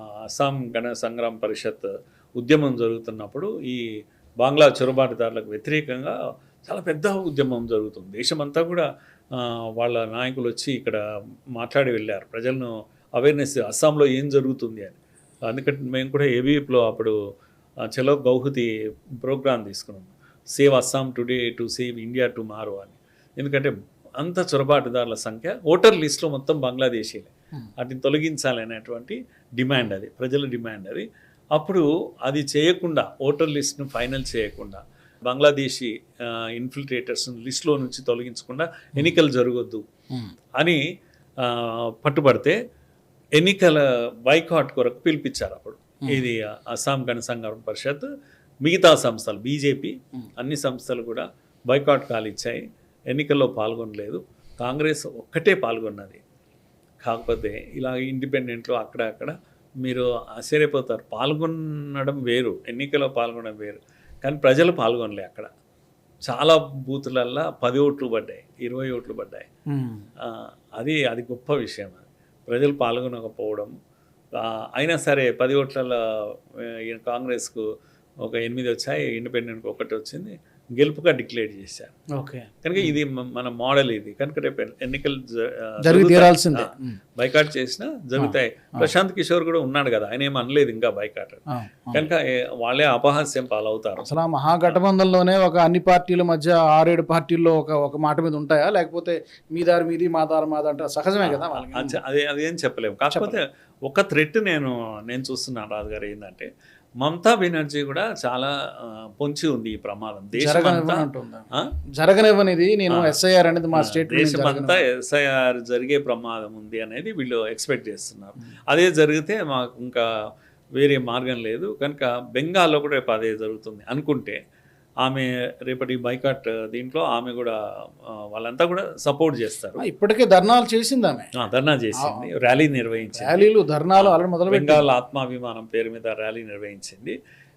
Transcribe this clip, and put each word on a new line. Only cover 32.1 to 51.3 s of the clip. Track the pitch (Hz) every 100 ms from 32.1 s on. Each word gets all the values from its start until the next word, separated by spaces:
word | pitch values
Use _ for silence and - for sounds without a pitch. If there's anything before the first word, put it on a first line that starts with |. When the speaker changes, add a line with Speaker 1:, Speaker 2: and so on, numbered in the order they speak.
| -
Speaker 1:
అది | 127 147
చేయకుండా, | 139 147 160 180 175 147 98 -
ఓటర్ | 139 147 160
లిస్ట్ను | 143 143 - 139
ఫైనల్ | 117 120 135 127 120
చేయకుండా, | 104 - 104 98 - _ _ _
బంగ్లాదేశీ, | 123 131 147 143 135 131 123 113 _ -
ఆ, | 120 117 113
ఇన్ఫిల్ట్రేటర్స్‌ను | 117 127 143 139 127 123 120 127 117
లిస్ట్లో | 123 131 160 139
నుంచి | 127 -
తొలగించకుండా | 127 120 123 113 - 131 165
Speaker 2:
Hmm. | - - 139
Speaker 1:
ఎన్నికలు | 160 170 151
జరగొద్దు | 127 123 123 110 110 - _ -
Speaker 2:
Hmm. | 127 107 87 _ 127
Speaker 1:
అని, | 165 156 147 190 _ _ _ -
ఆ, | 123 120 117 113 117 - 151
పట్టుబడితే | 143 139 107 147 202 240 _ _ _ _ _ _
ఎన్నికల | 151 180 196 175 151 139 120 117 110
బాయ్‌కాట్ | 123 160 165 165 135
కొరకు | - 120 -
పిలిపించారు | 170 151 139 - 98
అప్పుడు. | - - - _ -
Speaker 2:
Hmm. | 139
Speaker 1:
ఇది | 135 123 113
అస్సాం | 107 107 - 113 - 135 123
గణ | 120
సంగ్రామ | 113 117 110
పరిషత్, | 110 110 104 131 147 269 285 - _ _ -
మిగతా | 143 180 170 147
సంస్థలు, | 123 113 - 101
బీజేపీ, | 120 147 139 139 180 - - 127
Speaker 2:
Hmm. | 110 -
Speaker 1:
అన్ని | 127 147
సంస్థలు | 135 123 - 120
కూడా | 117 117 87